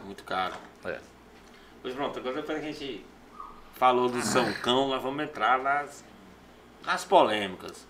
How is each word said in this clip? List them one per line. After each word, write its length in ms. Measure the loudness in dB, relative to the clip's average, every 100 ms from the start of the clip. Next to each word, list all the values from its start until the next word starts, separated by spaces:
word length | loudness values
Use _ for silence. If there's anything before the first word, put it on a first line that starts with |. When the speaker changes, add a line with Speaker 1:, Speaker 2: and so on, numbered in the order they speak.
Speaker 1:
Muito 180 | -8 -14
caro. 320 | -6 -4 -2 -6 -14 -12
Speaker 2:
É. 140 | -8 -8 -10 -20 -20 -20 -20 -20 -20 -14
Speaker 1:
Pois 120 | -10
pronto, 220 | -6 -6 -6
agora 180 | -6 -6
depois 240 | -6 -6
que 40 |
a 80 | -6
gente 320 | -8 -10 -10 -14 -20 -20 -18 -18 -18 -20
falou 340 | 2 4 6 2
do 140 | 0
São 280 | 0 2 2 0
Cão, 260 | 2 4 2
nós 140 | 0
vamos 200 | -2 -4
entrar 360 | -6 0 4 4
nas, 460 | 4 0 -2 -10 -20 -20 -20 -20 -20 -20 -20 -12
nas 200 | -4 -4
polêmicas. 800 | 4 6 8 4 -2 -6 -12 -16 4